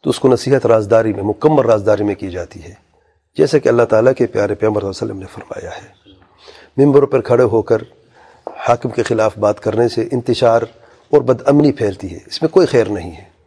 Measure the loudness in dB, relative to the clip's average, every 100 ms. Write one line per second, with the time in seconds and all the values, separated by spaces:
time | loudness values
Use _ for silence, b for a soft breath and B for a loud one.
0 | -4 0 2 2 0 0 2 0 2 0
1 | 2 -4 -4 -2 0 2 2 0 2 0
2 | -2 -4 -8 -12 -14 -16 -20 -20 _ _
3 | _ _ _ -2 2 2 2 2 2 2
4 | 2 0 -2 -2 -4 -2 -2 -2 -6 -8
5 | -10 -10 -14 -20 -16 -16 -14 -18 -20 _
6 | _ _ b b b b b 2 4 4
7 | 4 0 0 2 2 0 0 -2 -2 _
8 | _ b b b -18 -8 -2 -2 -2 -4
9 | -2 0 0 0 -2 -2 -4 0 0 0
10 | -4 -4 -4 0 2 2 -2 _ b b
11 | b 0 2 0 2 4 4 2 -4 -4
12 | -12 -14 -16 -6 0 2 2 2 0 -4
13 | -8 -16 -20 _